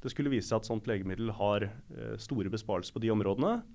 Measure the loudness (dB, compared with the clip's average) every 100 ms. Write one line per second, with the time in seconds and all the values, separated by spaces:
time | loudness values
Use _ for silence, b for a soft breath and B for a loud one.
0 | -4 0 2 2 2 0 0 -2 -2 -2
1 | -2 -2 -2 2 4 4 2 -4 -14 -10
2 | -8 -8 -4 -2 0 -2 0 -2 -2 -2
3 | 2 4 4 4 2 2 -2